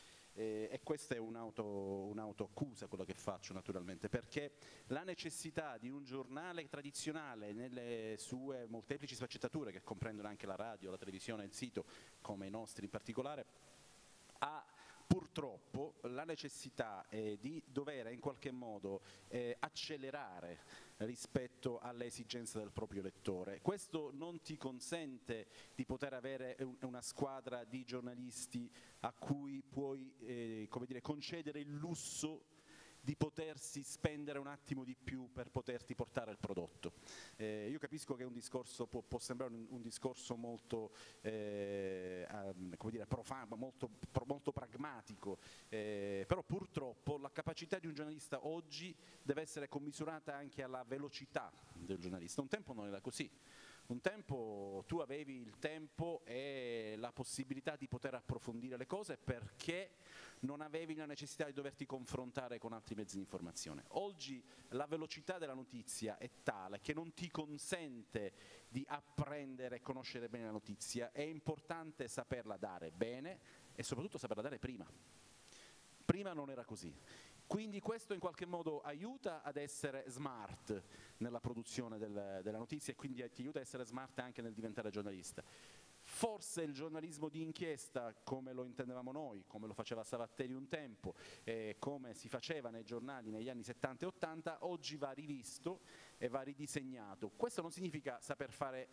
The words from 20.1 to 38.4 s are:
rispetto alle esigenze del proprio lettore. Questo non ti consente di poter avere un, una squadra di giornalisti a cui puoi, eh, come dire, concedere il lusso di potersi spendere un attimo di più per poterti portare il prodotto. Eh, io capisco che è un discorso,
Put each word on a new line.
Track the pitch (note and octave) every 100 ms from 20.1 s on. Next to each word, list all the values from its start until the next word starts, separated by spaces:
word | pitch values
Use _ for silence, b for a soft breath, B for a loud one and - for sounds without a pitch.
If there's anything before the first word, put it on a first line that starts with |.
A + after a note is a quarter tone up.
| C#3+ B2 F2+ E2+ E2+ - B B B
rispetto | A2 B2 - C#3+ B2+ - C3 A#2+
alle | A#2+ A#2+ A#2+
esigenze | A2+ A2+ B2 A2+ A2
del | G#2
proprio | F#2+ G#2+ G2
lettore. | F#2+ - - F#2 F#2 G2
Questo | - G3 - E3 D3 C3+
non | E3 E3+
ti | - D#3
consente | C3+ B2+ - E3+ D#3 B2+ - A2+ G#2+ B B -
di | B2+
poter | C3 C#3+ C3
avere | B2 C3+ B2+ B2+
un, | C3+ B2
una | C3 B2
squadra | - - C#3 C3+ C3 B2 A2+
di | B2+ B2+
giornalisti | B2+ B2 B2 B2 A#2+ - B2+ A#2+ B B B
a | A#2
cui | - - C#3+ C#3+ C#3
puoi, | C3+ C#3 C#3 C3+ C3 -
eh, | A2+ A#2+ A#2 A2 G#2+
come | - B2
dire, | B2+
concedere | - D3+ C3+ E3+ D3+ D3
il | D3
lusso | D3 D#3+ E3 - - D3+ D#3 - - B B B B C3
di | D3
potersi | D#3 D3 D#3 C#3+ - C#3+
spendere | C3+ - E3 D3+ D3 C#3
un | C#3
attimo | C#3+ - C3+
di | B2+ B2+
più | - C3 B2
per | C3 A#2+
poterti | - B2 A#2+ - B2
portare | A#2+ - A2+
il | G2+
prodotto. | - F#2+ E2+ - E2+ - B B B B
Eh, | A2 G#2+ G#2
io | D3
capisco | C#3 D#3 - C3
che |
è | B2+
un |
discorso, | A#2+